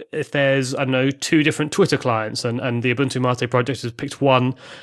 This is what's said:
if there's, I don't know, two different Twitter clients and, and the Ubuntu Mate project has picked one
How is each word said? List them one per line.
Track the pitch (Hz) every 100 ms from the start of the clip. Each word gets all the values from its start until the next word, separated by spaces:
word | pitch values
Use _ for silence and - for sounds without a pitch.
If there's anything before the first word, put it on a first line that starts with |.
| -
if | 156 143
there's, | 143 139 135 127
I | 131
don't | 135
know, | 131 135
two | 139 - 160
different | 151 151 151
Twitter | - 170 139
clients | 127 110 107 - 123
and, | 117
and | 127 120
the | 123
Ubuntu | 120 135 127
Mate | 127 123 123
project | 127 120 127
has | 120
picked | - 139 -
one | 139 127 127 131 - -